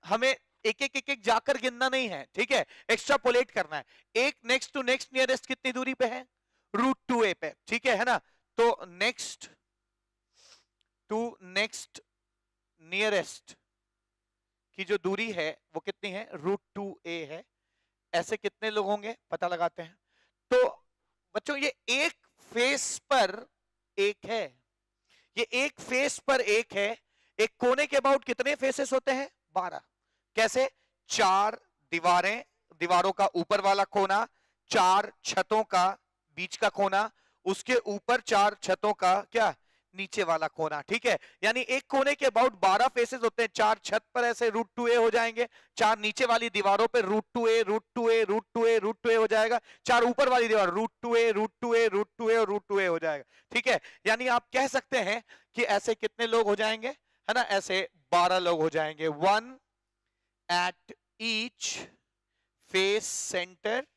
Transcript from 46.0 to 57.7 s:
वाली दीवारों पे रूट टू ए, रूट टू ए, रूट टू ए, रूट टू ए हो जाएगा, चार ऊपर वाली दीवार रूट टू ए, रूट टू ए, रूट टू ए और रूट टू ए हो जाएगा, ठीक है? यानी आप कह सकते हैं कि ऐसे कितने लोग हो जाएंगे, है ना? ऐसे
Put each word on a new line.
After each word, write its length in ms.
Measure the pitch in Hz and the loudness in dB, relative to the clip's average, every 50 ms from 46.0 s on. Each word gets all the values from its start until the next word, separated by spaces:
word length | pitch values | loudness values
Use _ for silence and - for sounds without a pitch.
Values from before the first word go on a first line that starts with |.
| 208 214 214 - 262 | -2 -6 -2 0 0
वाली 240 | 233 233 233 233 233 | 2 2 2 0 0
दीवारों 380 | _ 208 196 196 196 202 226 233 | _ 0 2 2 4 4 2 2
पे 140 | - 247 | 2 0
रूट 220 | 208 185 208 220 - _ _ | 0 2 0 -2 -2 _ _
टू 140 | 240 233 226 | 0 2 2
ए, 140 | 226 233 | 4 2
रूट 220 | 226 190 208 220 _ _ _ | 2 0 -2 -4 _ _ _
टू 140 | 247 233 226 | -2 0 2
ए, 140 | 226 226 220 | 4 2 2
रूट 220 | 190 202 220 220 _ _ | 2 0 -2 -2 _ _
टू 120 | 233 226 | 0 2
ए, 120 | 226 233 220 | 4 2 2
रूट 180 | 190 214 226 _ _ | 2 -2 -6 _ _
टू 60 | 240 | 0
ए 60 | 226 | 2
हो 120 | 226 220 214 | 2 2 2
जाएगा, 320 | 220 220 220 226 240 233 _ - - _ _ | 2 2 2 2 0 -2 _ -6 -20 _ _
चार 180 | - 254 233 233 | 2 4 4 4
ऊपर 260 | 247 247 - 285 262 | 2 2 2 2 4
वाली 180 | 254 247 233 226 | 4 4 4 4
दीवार 220 | 214 214 196 180 | 4 2 2 2
रूट 220 | 175 196 226 220 _ _ | 0 -2 -4 -6 _ _
टू 140 | - 233 233 | -6 0 2
ए, 160 | 233 233 233 | 2 4 2
रूट 200 | 220 202 214 214 _ _ | 2 0 -2 -4 _ _
टू 120 | - 233 233 | -4 0 2
ए, 140 | 226 233 220 | 2 2 2
रूट 200 | 185 202 214 _ _ _ | 2 0 -2 _ _ _
टू 120 | 240 220 | 0 0
ए 80 | 226 226 | 2 2
और 100 | 226 190 | 2 0
रूट 160 | 202 208 _ _ | 0 -6 _ _
टू 100 | 208 196 | -2 0
ए 80 | 190 180 | 2 0
हो 120 | 170 165 | 0 0
जाएगा, 240 | 160 160 151 143 127 _ _ _ _ _ | -2 -2 -4 -4 -8 _ _ _ _ _
ठीक 160 | - 240 - 262 | -6 -2 0 0
है? 120 | 233 175 _ - - _ _ 196 | 0 0 _ -8 -20 _ _ -2
यानी 200 | 220 233 254 254 | -2 0 0 0
आप 200 | 240 240 - _ - | 0 0 -2 _ -2
कह 140 | 254 269 269 | -2 -2 0
सकते 320 | - 262 - _ - 254 | -2 -4 -4 _ -2 -2
हैं 200 | 208 180 208 233 - _ - - _ _ _ | 0 -2 -4 -4 -6 _ -20 -20 _ _ _
कि 80 | 226 240 | -4 0
ऐसे 320 | - 208 202 - - 220 | 0 0 0 0 -2 -4
कितने 320 | _ - 214 _ - 233 226 | _ -4 -8 _ -4 -2 0
लोग 200 | 226 233 226 202 | 2 2 4 2
हो 80 | 202 | 2
जाएंगे, 320 | 202 214 220 220 220 220 254 | 0 0 -2 -2 -4 -6 -10
है 460 | 294 _ _ _ _ _ _ - 220 | -10 _ _ _ _ _ _ -2 0
ना? 60 | 247 | 0
ऐसे 460 | 233 - 202 196 190 - | 0 0 0 -2 0 0